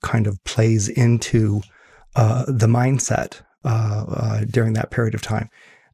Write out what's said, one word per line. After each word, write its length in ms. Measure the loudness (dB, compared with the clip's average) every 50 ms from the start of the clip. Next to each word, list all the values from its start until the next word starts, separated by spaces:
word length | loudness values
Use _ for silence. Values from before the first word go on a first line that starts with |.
kind 240 | -6 -2 0 0 0
of 180 | 0 -2 -4 -8
plays 460 | -6 0 2 2 4 2 2 0 -2
into, 720 | 0 2 4 4 4 2 0 0 0 2 2 2 0 -2 -4 -8 _ _ _ _ -20 -20 -20 -4 0
uh, 300 | 2 2 2 2 0 -2 -2
the 200 | 0 2 2 4
mindset, 760 | 4 4 2 2 0 0 0 -2 -2 -2 -2 -6 -10 -16 -20 _ _ _ -4
uh, 420 | -2 0 0 0 0 -2 -4 -4 -6
uh, 360 | -4 -4 -2 -2 -2 -2 -4
during 280 | -2 0 0 0 0 0
that 160 | -2 -4 -4
period 240 | -2 -2 -2 -2 -2
of 80 | -4
time. 280 | -4 -4 -4 -4 -4 -6 -12 _ -20 -20 -20 _ _ _